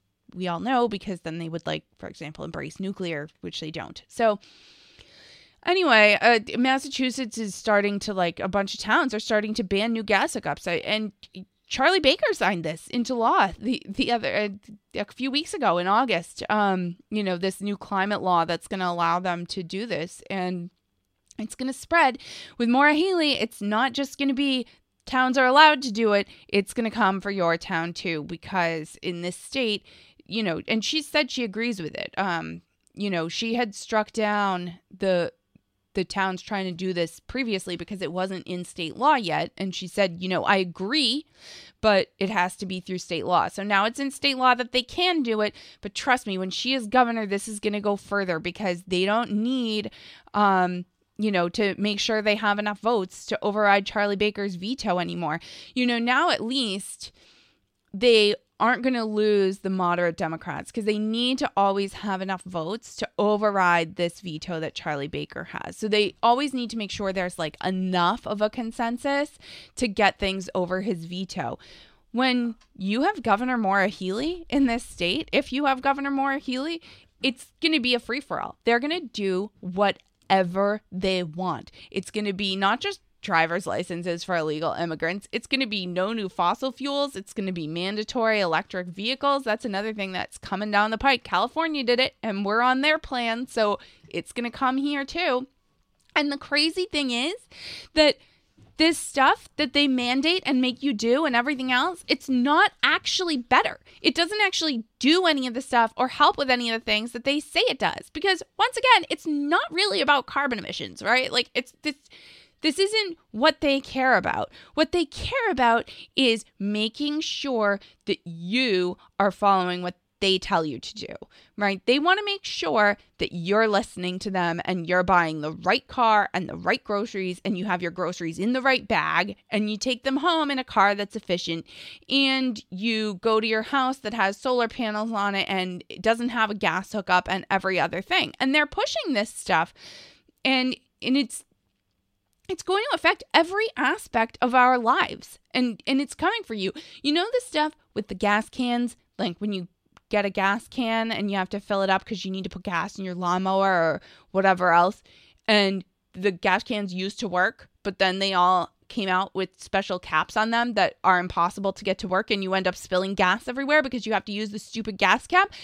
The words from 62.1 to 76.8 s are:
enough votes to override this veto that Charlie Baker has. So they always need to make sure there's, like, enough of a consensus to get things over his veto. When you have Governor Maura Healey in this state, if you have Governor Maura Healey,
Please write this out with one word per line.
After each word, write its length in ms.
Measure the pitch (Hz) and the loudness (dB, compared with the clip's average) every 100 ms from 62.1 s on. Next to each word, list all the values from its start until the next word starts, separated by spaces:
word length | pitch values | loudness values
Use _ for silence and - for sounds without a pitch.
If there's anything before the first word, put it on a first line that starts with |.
| 190 | -4
enough 220 | 190 185 | -4 -6
votes 540 | 185 180 160 226 - - | -6 -6 -6 -8 -10 -8
to 120 | - - | -6 0
override 800 | 208 208 214 202 180 170 165 | 2 4 2 4 4 4 2
this 260 | 180 170 - | -2 -4 -4
veto 380 | 185 156 - 165 | -10 -8 -6 -6
that 160 | 156 | -6
Charlie 320 | - 160 147 147 | -8 -6 -4 -4
Baker 380 | 143 151 - | -6 -8 -10
has. 320 | 175 - - - | -10 -12 -12 -6
So 100 | 220 | 0
they 300 | 208 208 - | 2 2 2
always 280 | 233 247 285 | 2 4 2
need 160 | 262 233 | -2 -4
to 60 | 226 | -6
make 140 | 202 | -6
sure 220 | - 196 | -4 -4
there's, 260 | 190 180 - | -2 -4 -4
like, 180 | 156 - | -6 -4
enough 640 | 185 185 185 180 175 233 - | -4 -2 0 2 2 0 -4
of 140 | 208 | -2
a 80 | 214 | -2
consensus 880 | 254 226 226 233 240 277 277 294 - - - - - | -2 -8 -4 -4 -2 0 0 -2 -8 -20 -20 -14 -4
to 100 | 247 | -2
get 320 | 196 196 - | 4 4 4
things 320 | 196 190 185 185 | -2 -2 -4 -2
over 240 | 175 185 | -2 -2
his 240 | 202 180 | -2 -4
veto. 520 | 165 180 190 180 127 - - - - _ _ | -6 -8 -8 -6 -6 -8 -14 -20 -20 _ _
When 460 | 233 262 247 233 220 _ - | 0 2 2 -2 -6 _ -8
you 260 | 190 220 | -2 0
have 200 | 339 415 | 0 0
Governor 360 | 226 202 254 247 | 0 2 2 0
Maura 280 | 202 196 190 | 2 2 2
Healey 580 | - 185 208 302 359 330 | -2 -6 -4 -4 -6 -2
in 180 | 277 262 | 2 2
this 160 | 233 | 0
state, 460 | - - 175 240 - | -6 -4 -2 -2 0
if 200 | - 277 | 0 0
you 140 | 262 285 | -2 0
have 140 | 262 | 0
Governor 300 | 277 277 277 | 0 0 0
Maura 280 | 277 277 269 | 0 0 -2
Healey, 440 | - 254 294 339 | -4 -4 -4 -8